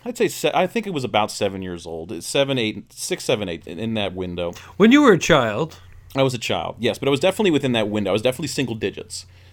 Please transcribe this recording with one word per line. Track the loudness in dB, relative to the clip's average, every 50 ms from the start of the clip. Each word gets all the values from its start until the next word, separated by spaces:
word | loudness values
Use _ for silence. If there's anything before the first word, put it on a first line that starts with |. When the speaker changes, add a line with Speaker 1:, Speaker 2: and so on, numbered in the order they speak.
| -10
Speaker 1:
I'd | -10 -2
say | 0 -2 -2
se-, | 0 -2 -2 0 2
I | 2 0
think | 0 -2 -4 -4
it | -4
was | -4 -4 -4
about | 0 2 0 0 0
seven | -2 -2 -2 -2 -2 -4
years | -6 -8 -8 -8 -10
old. | -10 -10 -10 -10 -10
It's | -10 -10 -8
seven, | -2 0 0 0 0 0 -2
eight, | -2 -2 -4 -8 -12 -16
six, | -14 -12 -8 -8 -6 -4 -2
seven, | -2 -2 -2 -2 -4
eight, | -6 -8 -10
in, | -12 -10 -8
in | -6 -4 -4
that | -2 -4 -4 -4
window. | -6 -6 -6 -6 -6 -6 -6 -8 -10 -16 -10 2
Speaker 2:
When | 6 8 8
you | 8 8
were | 8 8
a | 6 6
child. | 4 4 4 4 4 2 0 -2 -4 -6 -8 -14 -20 -20 -20 -20 -20 -6 -2
Speaker 1:
I | 0
was | 0 0 0
a | -2
child, | -4 -4 -4 -2 -4 -6 -6 -2
yes, | -2 -2 -2 0
but | 0
I | 0
was | 0 2
definitely | 2 0 2 2 2 2
within | 2 2 2 2
that | 0 0 0 0
window. | 0 -2 0 0
I |
was | 0 2
definitely | 2 0 -2 -2 -6 -6
single | -4 -4 -4 -4 -4
digits, | -4 -4 -4 -6 -8 -12 -14 -14 -16 -16 -18 -20 -20 -20 -20